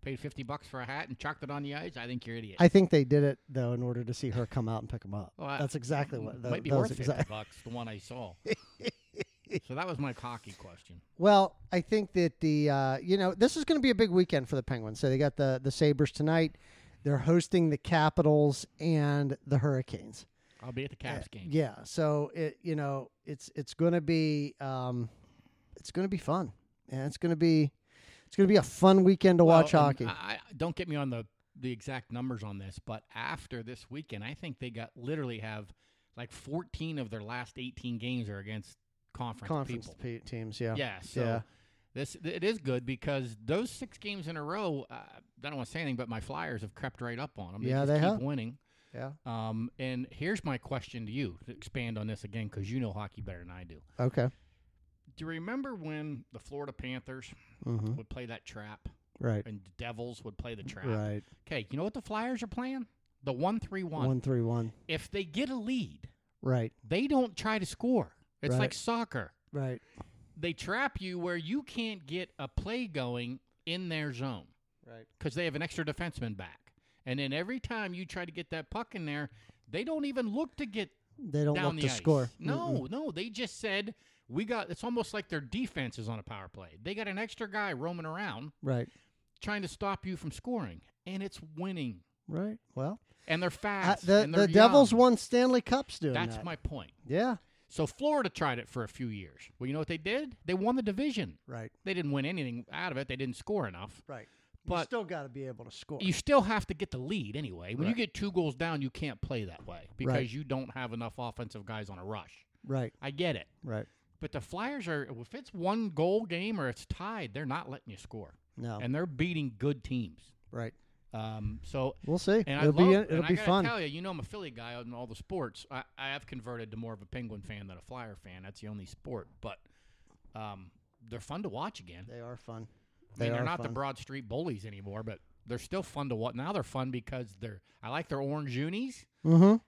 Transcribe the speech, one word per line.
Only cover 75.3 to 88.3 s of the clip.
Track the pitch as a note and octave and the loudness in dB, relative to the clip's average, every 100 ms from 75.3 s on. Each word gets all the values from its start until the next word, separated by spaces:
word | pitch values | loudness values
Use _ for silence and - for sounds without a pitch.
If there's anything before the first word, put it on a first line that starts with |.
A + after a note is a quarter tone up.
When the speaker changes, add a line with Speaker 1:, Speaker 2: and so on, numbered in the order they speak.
Speaker 1:
they | C#3+ | -2
have | E3+ | -4
an | D3+ | -2
extra | E3 - | -6 -4
defenseman | D3+ D3 E3+ - B2 G2 | -4 -4 -6 -6 -8 -6
back. | F2 D2 _ _ _ _ - | -12 -16 _ _ _ _ -6
And | C3 | -4
then | C#3 | -2
every | C#3+ F#3 B3+ | -4 -4 -6
time | - A3+ G3+ | -6 -6 -4
you | F3+ F3+ | -6 -8
try | F#3 | -8
to | F3 | -8
get | D#3+ E3+ | -8 -8
that | D#3+ D#3 | -8 -8
puck | G#3+ A#3 G#3 | -8 -8 -6
in | D#3+ | -4
there, | D3 D3 - - - - | -4 -6 -10 -20 -20 -8
they | C#3+ | -6
don't | B3+ D#4+ | -2 -2
even | C#4+ C4 A#3 | -2 -2 -2
look | A3 D4+ - | -2 -4 -4
to | C#4 | -6
get | G#3 F#3+ _ _ - | -4 -6 _ _ -14
Speaker 2:
They | B3 D3 | -4 2
don't | D3 | 4
Speaker 1:
down | D3 C#3+ | 4 2
Speaker 2:
look | D#3+ | 2
Speaker 1:
the | |
Speaker 2:
to | C#3+ | 0
Speaker 1:
ice. | A#2+ | 0
Speaker 2:
score. | - D3 A#2+ - | 4 4 2 -4
Speaker 1:
No, | D#3 - - | -4 -2 0
Speaker 2:
Mm-mm. | - C3 | -2 -2
Speaker 1:
no. | A3+ D#4 | -6 -6
They | D#3+ A3 | -6 -8
just | G#3+ B3 - | -6 -8 -6
said, | A3 G3 G#3 - _ _ _ | -4 -2 -4 -10 _ _ _
"We | B2+ | -4
got," | G#3+ A#3 F#3+ | -2 -2 -4
it's | E3+ | -6
almost | A#3 A#3+ A3 | -4 -2 -2
like | G#3+ - | -4 -6
their | D#3+ | -6
defense | C3+ G3 C4 - B2+ - | -4 -4 -4 -4 -6 -6
is | A2 | -6
on | A2+ | -6
a | |
power | - A2 F#2 | -8 -12 -12
play. | G#2 F#2 - | -14 -18 -12
They | A#2+ | -8
got | G3+ G#3 | -6 -4
an | F#3+ | -4
extra | A3 - G#3+ | -6 -6 -6
guy | G3+ G3+ | -2 -2
roaming | C#3 D#3 F3 D#3+ | -2 -4 -6 -6
around | E3 G3+ | -6 -6